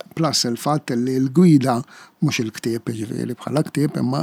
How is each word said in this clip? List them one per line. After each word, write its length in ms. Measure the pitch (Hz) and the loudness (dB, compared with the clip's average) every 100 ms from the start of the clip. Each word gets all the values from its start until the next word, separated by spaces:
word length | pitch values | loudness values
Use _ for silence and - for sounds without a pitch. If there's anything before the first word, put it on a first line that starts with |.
| - - | -6 -4
plus 300 | 160 - - | -2 0 -2
il-fatt 460 | 117 143 151 - 123 | -4 -2 -2 -2 -4
li 220 | 127 131 | -2 0
l-gwida 560 | 131 131 180 151 127 120 - - - _ | 2 6 8 6 4 -2 -4 -16 -20 _
mhux 160 | 151 - | -2 0
il-ktieb, 480 | 110 - 120 117 117 | -4 -6 -6 -6 -6
jiġifieri 480 | 110 107 - 117 120 | -6 -6 -6 -6 -6
bħala 300 | - 135 156 | -4 -2 -2
ktieb, 300 | - 147 143 | -2 -2 -2
imma 220 | 123 135 | -4 -2